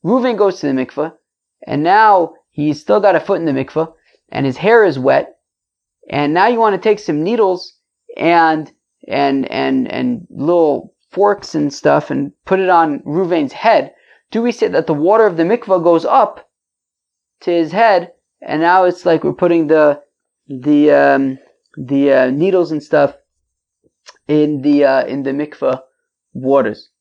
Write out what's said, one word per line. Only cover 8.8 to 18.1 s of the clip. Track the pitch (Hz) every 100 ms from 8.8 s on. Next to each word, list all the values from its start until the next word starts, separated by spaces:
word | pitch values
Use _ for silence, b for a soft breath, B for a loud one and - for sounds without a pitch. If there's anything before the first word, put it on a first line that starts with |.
| _ _ -
and, | 120 139 139 131
and, | 120 135 135 123
and | 113 127 120 -
little | - 147 175 160 127 113 _ _
forks | - 202 202 - 160
and | 147
stuff | 143 147 147 -
and | 135 143 _
put | - 190
it | 185
on | 175 160 139
Reuven's | - 156 170 170 139
head. | - 226 185 131 b b b _
Do | 220
we | 240
say | 233 220
that | 143 160
the |
water | 147 165 220 214
of | 165
the |
mikveh | 165 240 208 185
goes | 165 165 170
up | 254 214 - _ _ _ _ _ _ _ _ _ _
to | -
his | 170 160
head, | 190 233 185 175